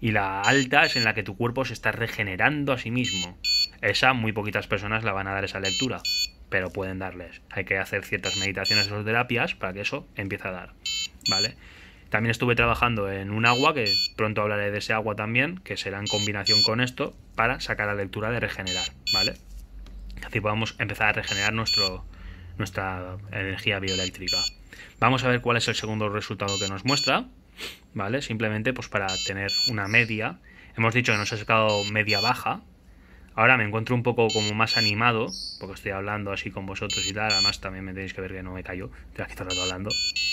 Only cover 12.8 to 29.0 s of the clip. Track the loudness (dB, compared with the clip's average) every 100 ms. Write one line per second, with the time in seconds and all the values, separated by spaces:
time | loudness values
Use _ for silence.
12.8 | 2 0 -2 -2 -2 2 4 6 4 4
13.8 | 2 2 0 0 0 2 0 0 0 -2
14.8 | 0 0 0 -2 0 2 2 -2 -8 -6
15.8 | -6 -4 0 0 0 0 4 6 6 4
16.8 | 0 0 -6 -6 -4 2 2 2 -2 0
17.8 | 0 -2 -4 -4 -2 -2 -2 -4 -4 -2
18.8 | -4 -6 -2 0 0 -2 -12 -16 -16 -16
19.8 | -16 -14 -12 -12 -4 -2 0 0 -2 -2
20.8 | -4 0 2 2 -2 0 0 0 2 2
21.8 | 2 -2 -10 -14 -14 -14 -10 -6 -4 -2
22.8 | -2 -4 -8 -10 -8 -4 -4 -2 0 0
23.8 | 0 -2 -2 -4 -2 0 -2 -6 -16 -18
24.8 | -18 2 2 4 4 2 4 2 2 0
25.8 | -2 0 0 -2 -4 -2 -2 0 -2 -2
26.8 | 0 2 2 2 0 -14 -20 -14 -14 -14
27.8 | -10 -6 -2 -2 -2 -2 0 0 0 -2
28.8 | -2 -2